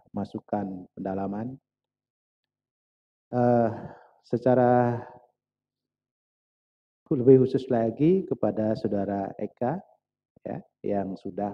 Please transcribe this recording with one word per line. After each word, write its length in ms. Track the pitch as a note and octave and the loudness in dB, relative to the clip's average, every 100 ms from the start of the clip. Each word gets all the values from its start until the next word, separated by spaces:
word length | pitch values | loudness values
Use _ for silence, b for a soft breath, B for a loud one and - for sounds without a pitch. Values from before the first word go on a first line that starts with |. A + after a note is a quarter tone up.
| _ | _
masukan 800 | G2+ G2 G#2+ - G#2 G2 F#2 F2+ - | -10 -8 -10 -6 -6 -6 -10 -14 -10
pendalaman. 560 | F#2+ F#2+ G2 G2+ B2 C3+ _ _ _ _ _ _ _ _ _ _ _ _ _ _ _ _ _ | -6 -6 -6 -8 -10 -12 _ _ _ _ _ _ _ _ _ _ _ _ _ _ _ _ _
Eh, 420 | B2 A#2+ A#2+ A2+ G2+ B B B B _ | 0 2 4 2 -4 B B B B _
secara 720 | A#2 B2+ B2+ B2 B2 A#2+ A2+ B B B _ _ _ _ _ _ _ _ _ _ _ _ _ _ _ _ _ - | -2 2 4 4 4 2 -2 B B B _ _ _ _ _ _ _ _ _ _ _ _ _ _ _ _ _ -4
lebih 320 | C3 A#2+ C3 B2+ | 2 8 8 6
khusus 240 | B2+ - | 0 -2
lagi 560 | A#2 A2+ A2 D#3 F#3+ F3+ | 0 0 2 2 2 0
kepada 480 | C3+ G#2+ G#2 G#2+ | -2 -2 0 -2
Saudara 560 | G#2+ G#2+ G2+ G2 G2+ G2 - | -2 -2 -4 -4 -4 -6 -8
Eka, 400 | G#2+ - A#2+ F3+ - _ _ _ _ _ | -10 -6 -6 -6 -10 _ _ _ _ _
ya, 160 | - A#2+ - _ | -12 -12 -14 _
yang 320 | G2+ G2+ F#2+ | -4 -4 -4
sudah 400 | F#2 G2 F2+ G2+ | -8 -10 -6 -6